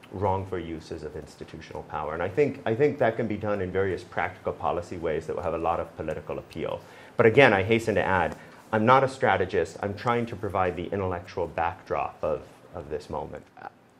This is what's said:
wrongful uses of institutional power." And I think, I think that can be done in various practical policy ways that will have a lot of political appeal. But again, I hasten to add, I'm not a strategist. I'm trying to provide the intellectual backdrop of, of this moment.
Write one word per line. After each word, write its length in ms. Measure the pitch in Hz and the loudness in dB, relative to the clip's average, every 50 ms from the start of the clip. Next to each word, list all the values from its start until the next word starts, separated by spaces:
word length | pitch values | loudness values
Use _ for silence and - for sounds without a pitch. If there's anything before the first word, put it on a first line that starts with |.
| - - - | -18 -12 -6
wrongful 460 | 90 101 98 92 95 92 98 98 90 | -2 0 0 0 0 -2 -4 -6 -6
uses 440 | 82 82 82 78 - - 90 80 78 | -6 -6 -10 -10 -10 -10 -10 -10 -10
of 140 | 76 73 | -10 -10
institutional 640 | 80 71 69 - - - - - 78 - - - 76 78 | -10 -14 -14 -14 -16 -16 -16 -14 -16 -14 -12 -12 -12 -12
power." 300 | - - 76 78 76 78 | -8 -8 -6 -6 -4 -4
And 80 | 85 87 | -4 -4
I 60 | 98 | -2
think, 320 | - 151 147 113 - - - | 2 2 2 2 0 -2 -2
I 100 | 110 113 | -2 0
think 240 | 113 147 147 - - | 4 2 2 2 4
that 180 | 127 113 113 | 2 2 2
can 100 | - 120 | 0 -2
be 100 | 101 107 | -4 -4
done 240 | 92 107 104 104 101 | -4 -2 -2 -2 0
in 120 | 95 90 87 | -2 -2 0
various 320 | 95 98 98 87 - - | 0 0 0 0 -4 -6
practical 480 | - - - 85 90 - - - - - | -8 -6 -4 -4 -4 -4 -6 -6 -6 -6
policy 440 | - - 73 78 87 87 - 95 | -2 -2 -2 -2 -2 -4 -6 -8
ways 300 | 87 80 82 76 78 78 | -4 -2 -2 -2 -2 -2
that 80 | 78 76 | -4 -6
will 80 | - 82 | -4 -4
have 120 | 82 80 | -2 -2
a 40 | 82 | -2
lot 220 | 82 82 82 82 | 0 0 0 0
of 140 | 80 - - | -2 -6 -8
political 420 | - 82 78 76 78 78 - 71 65 | -8 -6 -6 -6 -6 -6 -8 -8 -8
appeal. 420 | - - - 80 - - - - - - - - - - - | -10 -10 -8 -6 -6 -4 -6 -6 -8 -12 -20 -20 -20 -6 2
But 100 | - 113 | 6 6
again, 260 | 113 107 139 139 120 101 | 8 10 10 10 10 8
I 120 | 98 92 | 6 4
hasten 320 | 104 113 110 - 113 101 | 4 2 2 2 2 2
to 60 | 90 69 | 2 2
add, 340 | 73 95 92 82 78 - - - - - - - - - | 4 4 2 2 0 -2 -8 -16 -20 -20 -20 -8 -2 0
I'm 140 | 110 107 | 2 6
not 160 | 120 131 135 135 | 6 6 8 6
a 60 | 127 | 4
strategist. 680 | - - 131 110 95 95 95 87 - 90 82 - - - 101 | 0 0 2 4 4 4 2 0 0 0 0 0 -2 -6 -6
I'm 120 | 101 101 | -6 -6
trying 320 | 98 - 127 117 120 117 | -4 -2 0 0 0 0
to 100 | 117 - | -4 -6
provide 400 | 95 107 98 90 98 92 90 87 | -6 -6 -4 0 0 0 0 0
the 80 | 90 85 | -4 -6
intellectual 640 | - - 101 95 92 90 85 87 - - 95 85 78 | -4 -4 -2 -2 -2 -4 -4 -8 -8 -6 -6 -4 -4
backdrop 680 | 76 82 80 87 92 - - - 82 73 69 - - - - | -2 -2 -2 -2 -4 -6 -8 -6 -4 -4 -4 -4 -6 -4 -4
of, 200 | 78 76 67 - - - - - - - | -2 -2 -2 -6 -10 -20 -20 -20 -16 -14
of 140 | 90 78 73 | -12 -10 -8
this 220 | 76 73 - - | -8 -8 -8 -6
moment. 340 | 80 73 73 80 73 76 - - - - - - _ _ _ _ _ _ | -8 -8 -8 -8 -12 -14 -16 -18 -20 -18 -18 -18 _ _ _ _ _ _